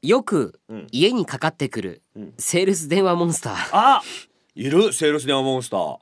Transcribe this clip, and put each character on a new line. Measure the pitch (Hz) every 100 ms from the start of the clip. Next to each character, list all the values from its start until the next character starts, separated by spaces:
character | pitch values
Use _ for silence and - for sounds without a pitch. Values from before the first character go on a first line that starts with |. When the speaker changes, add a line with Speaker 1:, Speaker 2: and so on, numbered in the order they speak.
Speaker 1:
よ | 143 233
く | 220 190 110 - _
Speaker 2:
う | 110
ん。 | 80
Speaker 1:
家 | 123 185
に | 247 180
か | 135
か | 160
っ | -
て | 139
く | 113
る | 98 - _ -
Speaker 2:
う |
ん。 | 104 -
Speaker 1:
セ | - 175
ー | 190
ル | 190
ス | 151
電 | 175
話 | 190 175
モ | 170
ン |
ス | 160
タ | -
ー。 | 101 -
Speaker 2:
あ、 | 196 247 262 - - - _ _
い | - 117
る、 | 160 220
セ | - 156
ー |
ル | 147
ス | 127
電 | 135
話 |
モ | 135 131
ン |
ス | 120
タ | 113
ー。 | 78 65